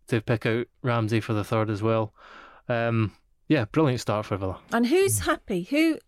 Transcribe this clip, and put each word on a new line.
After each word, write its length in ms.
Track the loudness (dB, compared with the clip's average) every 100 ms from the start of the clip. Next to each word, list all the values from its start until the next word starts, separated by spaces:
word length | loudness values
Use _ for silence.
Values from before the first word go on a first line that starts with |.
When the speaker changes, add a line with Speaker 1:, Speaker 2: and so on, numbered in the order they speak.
| -2
Speaker 1:
to 120 | -2
pick 260 | 0 0 0
out 220 | -2 -4 _
Ramsey 400 | -2 0 0 0
for 120 | 0
the 100 | -2 0
third 240 | 0 0
as 120 | 0
well. 320 | 0 0 0 _ -20 -20 -20 -14 -4
Um, 460 | -2 0 0 0 -4 _ _ 0
yeah, 180 | 0 0
brilliant 340 | 2 2 2
start 280 | -2 -4 -2
for 100 | -4
Villa. 220 | -4 -8 -4
Speaker 2:
And 140 | -2 2
who's 360 | 2 2 0
happy? 420 | -2 -4 -2 -6 -2
Who, 260 | 0 2 0